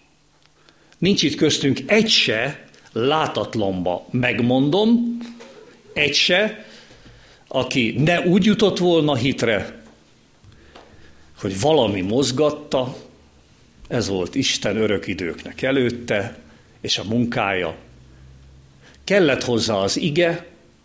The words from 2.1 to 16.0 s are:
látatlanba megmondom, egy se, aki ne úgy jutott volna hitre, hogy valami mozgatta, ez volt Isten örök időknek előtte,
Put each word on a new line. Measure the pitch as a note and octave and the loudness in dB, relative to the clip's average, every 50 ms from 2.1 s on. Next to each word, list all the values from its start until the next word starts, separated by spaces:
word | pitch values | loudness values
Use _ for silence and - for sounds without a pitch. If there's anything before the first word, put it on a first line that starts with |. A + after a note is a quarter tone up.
| - - - - A2 A2 A#2+ D3 - - - - - - - - - | 2 2 2 2 0 0 -2 -4 -6 -10 -16 -20 -20 -20 -20 -10 -4
látatlanba | A2+ A#2 C3+ D3+ D#3 D3 B2+ - A#2 G#2 - - A2+ G2+ G2 F#2 F#2 F2 F2+ F2+ F#2 - - | -2 0 0 2 0 0 -2 -2 -4 -4 -4 -2 -2 -2 -2 -2 -2 -2 -2 -4 -4 -6 -6
megmondom, | - B2 B2 B2 A2+ G#2+ A#2+ A#2+ B2+ C3 C3+ D3 D3 G3 G#3+ A3+ A#3+ A#3 A#3+ - - - - - - - - - - - - - - - - - - | -4 -2 0 0 0 0 2 2 2 2 2 2 2 2 4 4 4 2 2 0 -4 -6 -10 -14 -16 -18 -20 -20 -20 -20 -20 -20 -20 -20 -20 -8 -4
egy | D#3+ D3 C#3+ C#3+ | -2 0 0 0
se, | - - - F3+ F#3 G#3+ G#3+ G#3+ - - - - - - - - - - - - - - - - - _ - | 0 2 2 2 2 2 0 -4 -8 -16 -20 -20 -20 -20 -20 -20 -20 -20 -20 -20 -20 -20 -20 -20 -20 _ -6
aki | - C3+ B2 - - B2+ A#2 A2 - A#2+ | -4 -4 -2 -2 0 0 0 0 0 0
ne | C#3+ E3+ F3 E3+ E3+ | 2 2 2 2 2
úgy | F3+ E3+ G#3 F3+ | 2 2 4 4
jutott | G#3+ G#3 - A3 F#3 - - | 4 4 4 2 2 2 2
volna | F3+ F3+ E3+ E3 D3 D3+ C#3+ | 2 2 2 2 2 2 0
hitre, | A#2+ A#2 C#3 B2 - A#2+ A2+ G#2+ F#2+ - - - - - - - - _ _ _ _ _ _ _ _ - - - - - - - - - - - - - - - - - - - - | 0 0 -2 -2 0 0 0 0 0 -2 -6 -10 -16 -20 -20 -20 -20 _ _ _ _ _ _ _ _ -20 -20 -20 -20 -20 -20 -20 -20 -20 -20 -20 -20 -20 -20 -20 -20 -20 -20 -12 -8
hogy | - G2+ F#2 F#2+ | -6 -6 -4 0
valami | A2 D3 D#3+ D3 A#2+ G2+ G2+ G2 | 2 4 4 4 4 2 0 -2
mozgatta, | F2 F#2+ A2 C3 C#3+ B2 B2+ C3 D3+ D3+ D3 - - - - C3+ B2+ B2+ - - - - - - - - _ - _ _ _ - - - _ - - - | -2 0 0 0 0 0 0 0 0 0 0 -4 -6 -4 -4 -2 -2 -4 -8 -12 -16 -20 -20 -20 -20 -20 _ -20 _ _ _ -20 -20 -20 _ -20 -10 -6
ez | - B2 G#2 F#2+ | -4 -4 -2 -2
volt | G2 F#2 F2+ E2+ - | -2 -4 -4 -4 -4
Isten | C3+ C3+ - - - - A2 G2 | -4 -2 -2 -2 -2 -2 -2 0
örök | A2 A2 G#2 G#2 - - | 0 0 0 0 -2 -2
időknek | - F#2+ F2 F#2 E2 D2+ - - - - - - | -4 -6 -6 -6 -8 -8 -10 -14 -16 -10 -6 -4
előtte, | C3 C3+ C3 B2 A#2+ A#2+ A#2+ | 0 0 2 0 0 -2 -4